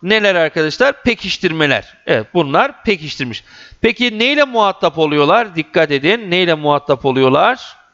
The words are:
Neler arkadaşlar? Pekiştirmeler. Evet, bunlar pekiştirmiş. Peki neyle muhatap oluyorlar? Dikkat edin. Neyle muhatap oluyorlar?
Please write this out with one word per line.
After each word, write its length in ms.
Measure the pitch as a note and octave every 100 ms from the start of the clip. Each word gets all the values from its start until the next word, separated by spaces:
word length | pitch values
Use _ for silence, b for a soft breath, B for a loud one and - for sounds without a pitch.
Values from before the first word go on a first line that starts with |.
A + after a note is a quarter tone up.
Neler 320 | E3+ G#3+ G#3 F3+
arkadaşlar? 680 | D#3+ - D#3 - C4 C#4
Pekiştirmeler. 920 | - A#3 G3 - F#3 D#3+ D3+ B2 - - -
Evet, 220 | B2+ G#2+
bunlar 500 | F3 D3 D3+ C4 -
pekiştirmiş. 600 | - G3 D3+ - B2+ A2 B B B B
Peki 380 | A3+ A#3 B3 G#3+
neyle 240 | A#3+ D4
muhatap 540 | C#4 A#3+ G3+ F#3+ F3 D#3
oluyorlar? 580 | D#3 D3 C#3+ G3+ A3 E3
Dikkat 360 | D#3 F3+ D#3+
edin. 400 | C#3+ C#3+ A3+ G#3
Neyle 220 | F3 F3+
muhatap 520 | D#3+ D3 C#3+ - C3+ C#3
oluyorlar? 720 | C3 C3 C3+ G3 B3+ - - _